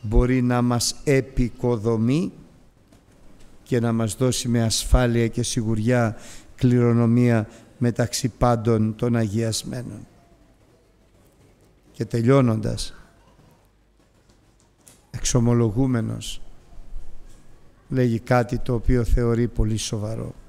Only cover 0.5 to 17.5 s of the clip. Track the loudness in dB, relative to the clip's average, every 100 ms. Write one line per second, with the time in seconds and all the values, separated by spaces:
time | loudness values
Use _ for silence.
0.5 | 2 2 0 -2 -4 0 0 0 -4 -4
1.5 | -2 -2 0 0 0 0 0 -2 -10 -20
2.5 | -20 -20 _ _ -20 _ _ -20 -20 -20
3.5 | -20 -2 0 0 0 -2 0 -2 0 0
4.5 | 0 0 -2 2 4 4 2 0 -2 -4
5.5 | -2 -2 -2 2 2 0 -4 -16 -20 -20
6.5 | 0 2 4 4 4 4 4 4 2 -2
7.5 | -12 -20 -4 -2 0 -4 -2 -6 0 0
8.5 | 2 2 2 0 -2 -2 0 0 -2 -2
9.5 | -4 -8 -10 -12 -14 -18 -20 _ _ _
10.5 | _ _ _ _ _ _ _ _ _ _
11.5 | _ _ _ _ -10 -4 0 4 6 4
12.5 | 0 -2 -6 -8 -12 -20 _ _ _ -20
13.5 | _ _ _ _ _ _ _ _ _ _
14.5 | _ _ _ -20 _ _ -6 -2 0 2
15.5 | 2 0 0 0 -2 -4 -8 -10 -12 -12
16.5 | -16 -20 -18 -10 -8 -8 -10 -14 -20 -20